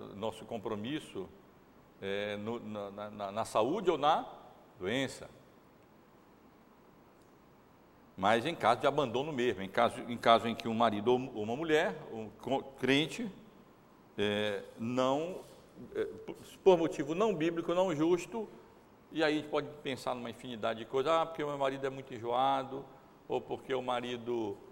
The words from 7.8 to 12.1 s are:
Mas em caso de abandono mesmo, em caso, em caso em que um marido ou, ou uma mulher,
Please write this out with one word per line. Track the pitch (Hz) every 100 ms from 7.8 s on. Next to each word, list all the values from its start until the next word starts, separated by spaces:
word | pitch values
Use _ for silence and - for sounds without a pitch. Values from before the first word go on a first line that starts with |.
| - - - -
Mas | 98 117 135
em |
caso | 170 107 117
de | 139
abandono | 143 131 117 151
mesmo, | 139 120 95
em | 95
caso, | - 117 -
em | - 117
caso | 120 113 117
em |
que | 110 117
um |
marido | 113 113 104 107
ou, | 123 131
ou | 110
uma | 107 127
mulher, | 165 151 185 151 -